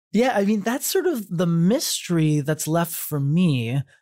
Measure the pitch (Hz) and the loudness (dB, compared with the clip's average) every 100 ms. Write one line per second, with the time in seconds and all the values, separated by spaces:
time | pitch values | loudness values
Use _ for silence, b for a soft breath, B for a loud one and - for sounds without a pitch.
0 | _ 202 247 226 202 214 226 262 - 392 | _ 0 2 2 2 0 0 -4 -2 -2
1 | 349 269 196 170 170 170 175 262 - - | 0 -2 -4 -2 0 2 4 2 0 -6
2 | - 170 156 151 139 151 - 165 165 - | -2 0 2 2 0 -4 -2 -2 -2 -6
3 | - 151 139 160 180 131 113 135 b b | -6 -2 0 2 2 2 0 -2 b b